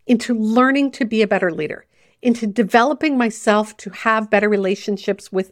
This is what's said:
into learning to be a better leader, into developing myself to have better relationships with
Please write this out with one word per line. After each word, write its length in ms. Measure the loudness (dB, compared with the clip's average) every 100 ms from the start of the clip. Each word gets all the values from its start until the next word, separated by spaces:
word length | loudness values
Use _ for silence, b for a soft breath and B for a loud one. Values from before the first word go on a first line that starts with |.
| 0
into 240 | 0 0
learning 580 | -2 0 2 4 2 0
to 120 | -2
be 160 | -2 0
a 60 | 2
better 240 | 2 0
leader, 340 | -2 -8 -10 _ _ _ _
into 240 | -2 0 -2
developing 720 | -2 2 4 2 0 0 0
myself 580 | -2 -2 0 0 0 -8
to 140 | -16
have 400 | -6 -2 -2 0
better 180 | 2 2
relationships 840 | 0 0 -2 -4 -6 -4 -6 -4
with 180 | -6 -4